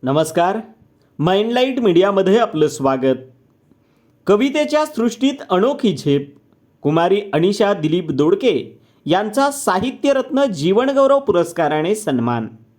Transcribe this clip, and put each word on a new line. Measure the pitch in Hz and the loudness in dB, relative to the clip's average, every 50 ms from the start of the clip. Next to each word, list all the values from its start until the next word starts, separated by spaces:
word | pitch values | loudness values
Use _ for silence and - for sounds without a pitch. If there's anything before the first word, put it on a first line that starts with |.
| - | -4
नमस्कार, | 127 139 151 160 156 156 180 170 180 196 220 220 - - _ _ _ _ _ _ _ _ _ | -2 0 0 0 0 0 0 0 0 0 -4 -8 -12 -20 _ _ _ _ _ _ _ _ _
माइंडलाइट | 143 170 185 196 214 226 240 247 254 269 262 240 | 0 0 2 0 0 0 0 0 0 0 0 0
मीडियामध्ये | 233 208 175 165 185 202 202 196 190 185 190 233 | 0 2 4 4 4 4 4 2 2 4 4 2
आपलं | 233 220 226 156 156 151 | 2 0 0 0 0 0
स्वागत. | 143 - 135 135 135 135 123 135 131 123 - - - _ _ _ _ _ _ _ _ _ _ _ _ _ _ _ _ _ _ - | 0 0 0 0 0 2 2 0 0 0 -4 -16 -20 _ _ _ _ _ _ _ _ _ _ _ _ _ _ _ _ _ _ 0
कवितेच्या | 196 208 240 277 262 311 294 294 294 302 302 | 2 2 2 0 0 -2 -2 0 0 0 -2
सृष्टीत | - 208 - 226 240 226 - - 269 285 277 - - | -2 -4 -2 -2 -2 -2 0 -2 -2 -2 -2 -6 -2
अनोखी | 190 180 202 247 285 285 - 220 175 135 | 0 0 0 0 -2 0 -2 -2 -2 -2
झेप, | - 147 139 143 139 - - _ _ _ _ _ _ _ _ _ | -2 0 0 0 -2 -6 -16 _ _ _ _ _ _ _ _ _
कुमारी | - 143 151 165 170 180 190 208 202 202 - | -4 -2 0 2 2 2 0 0 -2 -2 -2
अनिशा | 156 165 185 202 - 226 202 202 | 0 0 0 0 2 0 0 0
दिलीप | 185 156 156 156 175 180 156 | -2 -2 -2 -2 -2 -2 -4
दोडके | 147 127 147 156 185 196 254 254 180 127 - - - - _ _ _ _ _ | -2 0 2 2 2 2 0 0 0 0 -4 -8 -18 -20 _ _ _ _ _
यांचा | 139 156 185 208 214 208 269 269 285 | -2 -2 0 0 -2 -2 0 -2 -2
साहित्यरत्न | 277 277 - - 185 185 190 262 262 - - 277 277 269 247 - 311 262 277 | -2 -4 -4 -2 -2 -2 -2 -4 -6 -2 0 0 0 0 -2 -2 -2 -2 0
जीवनगौरव | 277 202 143 139 170 190 208 247 262 277 262 269 269 277 277 | 0 -2 -2 0 0 2 2 2 2 2 2 2 4 2 2
पुरस्काराने | 277 277 196 175 170 165 170 175 165 147 147 151 156 170 208 | 2 2 2 2 2 0 -2 -2 -2 0 0 0 0 -2 -2
सन्मान. | 214 - - 143 123 117 117 120 117 113 107 - - - _ _ | -2 -2 -2 -2 0 0 0 -2 -2 -4 -8 -12 -18 -20 _ _